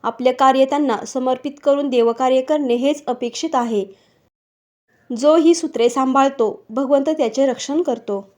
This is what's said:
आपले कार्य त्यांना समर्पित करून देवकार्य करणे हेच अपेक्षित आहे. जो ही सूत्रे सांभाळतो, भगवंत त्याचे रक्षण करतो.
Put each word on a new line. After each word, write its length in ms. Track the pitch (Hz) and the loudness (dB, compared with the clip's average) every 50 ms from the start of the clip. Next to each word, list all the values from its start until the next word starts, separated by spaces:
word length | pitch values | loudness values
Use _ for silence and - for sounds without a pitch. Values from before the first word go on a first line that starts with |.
| - | -6
आपले 280 | 262 226 - 247 254 | -8 -8 -2 -2 -2
कार्य 340 | 254 254 277 262 262 262 269 | 0 4 2 4 4 4 2
त्यांना 400 | 262 285 294 302 269 226 - - | 2 2 -2 0 -2 -2 -4 -6
समर्पित 460 | 233 - 262 254 254 254 254 - 294 277 - - | -8 -8 -4 -2 -2 -4 -4 -6 -10 -12 -4 0
करून 260 | 285 277 285 285 285 | 0 0 0 0 0
देवकार्य 520 | 247 247 226 233 226 226 262 254 262 262 | 0 2 2 2 0 0 0 2 2 0
करणे 320 | 262 262 302 302 294 254 240 | 0 0 -2 -2 0 0 -2
हेच 300 | 240 254 277 294 294 - | 0 0 -2 -2 -2 -4
अपेक्षित 420 | - 247 240 247 240 233 - - 330 - | -8 -6 -6 -6 -8 -8 -6 -8 -2 -2
आहे. 320 | 254 240 233 226 208 190 196 - _ _ _ _ _ _ _ _ _ _ _ _ _ _ _ _ _ _ _ _ _ _ _ 247 | -2 -2 -2 -2 -4 -4 -6 -12 _ _ _ _ _ _ _ _ _ _ _ _ _ _ _ _ _ _ _ _ _ _ _ -8
जो 180 | 220 254 294 311 | 0 2 4 4
ही 200 | 339 302 330 339 | 6 6 4 4
सूत्रे 340 | 330 - 311 - - 233 240 | 2 0 -8 -2 0 0 2
सांभाळतो, 760 | 240 277 262 262 254 269 269 277 277 - 226 208 - - _ _ | 2 0 -2 2 2 2 2 2 2 0 -2 -2 -2 -6 _ _
भगवंत 400 | 220 247 277 262 285 277 277 311 | -6 -4 0 2 2 2 2 0
त्याचे 360 | 311 311 277 226 220 269 269 | 0 0 -2 -2 0 0 0
रक्षण 360 | 269 240 - - - 277 311 | 0 0 -4 -6 -4 -4 -2
करतो. 500 | 349 311 240 220 226 - 202 196 196 _ _ | -2 -2 -4 -6 -6 -8 -8 -8 -8 _ _